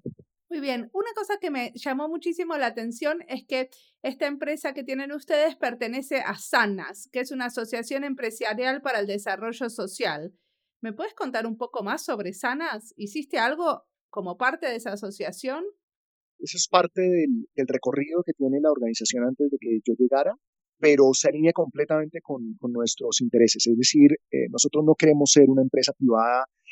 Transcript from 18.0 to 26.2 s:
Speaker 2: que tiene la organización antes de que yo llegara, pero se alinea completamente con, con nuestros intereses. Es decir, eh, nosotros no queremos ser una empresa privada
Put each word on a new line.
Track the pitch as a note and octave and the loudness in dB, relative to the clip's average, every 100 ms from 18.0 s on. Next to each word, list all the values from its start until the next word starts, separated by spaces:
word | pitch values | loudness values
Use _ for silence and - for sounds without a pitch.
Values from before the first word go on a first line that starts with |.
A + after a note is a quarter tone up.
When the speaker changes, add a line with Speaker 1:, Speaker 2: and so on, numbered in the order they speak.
| C#3+ E3+ F3 | -2 -2 -2
Speaker 2:
que | |
tiene | - C3+ C#3 | -2 0 2
la | D3+ | 2
organización | C#3+ A#2 A2+ A2+ B2 A#2+ | 2 -2 -4 -4 -2 -2
antes | C3 C#3+ | 0 0
de | C#3 | 0
que | - A2+ - | -2 -2 0
yo | A2+ | 2
llegara, | B2 C3+ D3+ A3 _ _ _ _ | 4 4 0 -2 _ _ _ _
pero | D3+ C#3+ C3+ | 4 8 6
se | C3 D3+ | 6 2
alinea | D3+ D#3 | 2 2
completamente | E3 D#3 C#3 D3 D#3 D3+ E3 | 2 -2 -2 -2 0 -2 -8
con, | - C3+ A2+ A2 | -8 -8 -8 -8
con | B2 | -6
nuestros | A#2+ A#2 - B2+ - | -2 -2 -2 -2 0
intereses. | A#2+ A#2+ A2+ - A#2 | 2 6 6 4 2
Es | A#2 | 4
decir, | B2 D3+ C#3+ D#3 - | 4 8 8 8 0
eh, | C3+ B2+ | -2 -2
nosotros | B2 D3 D3+ | 0 0 2
no | D#3 D#3 | 4 6
queremos | D#3 D3 C#3+ | 6 6 6
ser | - C3+ | 8 10
una | C3+ | 8
empresa | C3 C3 C3 | 4 2 0
privada | - C3 A2+ | 0 2 4